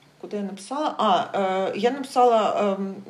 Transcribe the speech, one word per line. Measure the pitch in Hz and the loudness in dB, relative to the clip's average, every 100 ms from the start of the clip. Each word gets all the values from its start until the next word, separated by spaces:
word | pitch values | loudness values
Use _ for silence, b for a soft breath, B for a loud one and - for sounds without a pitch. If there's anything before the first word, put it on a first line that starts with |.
| _ _ | _ _
куди | - 208 | -10 -8
я | |
написала? | 196 190 - 262 302 - | -8 -10 -10 -6 -4 0
А, | 208 175 - 196 | 2 2 2 -2
е, | 190 185 190 - | 0 0 -2 0
я | 233 | 0
написала, | 277 262 262 247 226 202 - 202 196 | 0 -2 4 6 6 2 0 0 -2
ем, | 196 190 | -4 -10